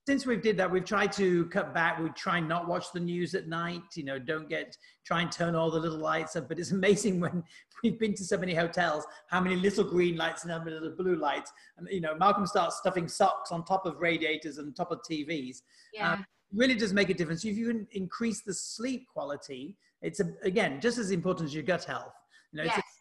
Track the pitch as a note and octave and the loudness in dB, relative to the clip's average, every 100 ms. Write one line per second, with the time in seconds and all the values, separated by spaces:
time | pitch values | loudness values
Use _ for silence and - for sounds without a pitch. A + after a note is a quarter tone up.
0 | - C#4 C4 G#3+ A3 F#3 F#3 F3+ F3+ G#3 | 0 0 2 2 2 2 2 2 2 2
1 | G3+ G3+ F#3+ F3 E3+ F#3+ D3 E3+ E3 E3 | 2 4 4 4 4 0 0 2 2 2
2 | D#3+ - F#3+ F3 D#3 E3+ E3+ F3 - F3 | -4 -2 0 0 2 0 0 -2 -2 -4
3 | F3 F3 F3 F#3 D#3+ E3 E3+ F3 E3+ E3 | -2 -2 -2 -2 -4 -4 -4 -6 -10 -8
4 | C3+ C3+ B2 D#3+ D#3 D#3 - - - _ | -6 -6 -4 -4 -4 -6 -6 -14 -20 _
5 | - E3+ E3+ - E3+ E3 E3 D#3+ E3 D#3 | -2 0 0 0 0 2 2 2 0 -2
6 | D#3 D#3+ D#3+ E3 - D#3+ F3 F#3+ G3 G3 | 0 0 -2 -6 -4 -6 -2 2 4 4
7 | G#3+ F3+ E3 F3 - - _ - A#3 A3+ | 4 2 0 -2 -6 -16 _ -2 0 2
8 | A3 G3 F3+ F#3+ F#3 E3 - F3+ E3+ D3+ | 0 0 -2 0 0 0 2 2 0 0
9 | - - - F3+ F#3 F3+ G3+ G3+ D#3+ F3 | -4 -14 -2 2 4 4 4 4 4 4
10 | F3+ E3 D#3+ - E3+ E3 E3 D#3+ D#3+ - | 4 2 -2 -4 -6 -6 -6 -6 -6 -2
11 | F#3 E3 D3 C#3+ - - - - F3+ F#3+ | 0 2 2 -2 -6 -18 -20 -18 -6 -2
12 | D#3+ D#3 G3 G3+ F#3 G3 E3 - F#3 F#3 | -2 4 4 6 2 2 2 0 0 0
13 | E3 - F#3+ - - E3+ E3 F#3+ F3+ D3 | -2 4 4 4 -4 -6 0 0 0 0
14 | E3+ D#3+ D#3 D#3 D#3 C#3 D3 - F3 E3 | 0 2 0 -2 -6 -10 -10 -6 -4 -4
15 | - D#3 C#3+ D#3+ B2+ B2+ _ _ _ G#3 | -4 -6 -4 -6 -6 -12 _ _ _ -4
16 | F3 E3+ F#3+ _ _ G3+ C4 A#3 G#3+ G3+ | -2 -2 -6 _ _ 2 4 4 2 4
17 | F#3 F3 D#3+ E3 A3 G#3 A#3 A#3 G3+ G3 | 4 2 0 -2 -2 -2 -2 -2 -4 -6
18 | F3+ - A#3 G#3 G#3 - - - B3+ B3 | -6 -2 -2 -2 -6 -8 -8 -6 -4 -4
19 | - D#3 C#3+ C#3+ - B2+ D3 - _ _ | -8 -8 -6 -8 -8 -10 -10 -14 _ _
20 | E3+ E3 E3+ - G3 G3+ F3 C3+ A#3 A#3+ | -6 -2 -2 -2 0 2 2 0 0 0
21 | F#3+ F#3 F3 E3 D#3 D#3 C#3+ E3+ - B2+ | 0 0 0 0 -2 -4 -2 -2 -2 -8
22 | - - _ - _ D3+ D#3+ G3+ - - | -10 -18 _ -20 _ -6 -2 -2 -4 -14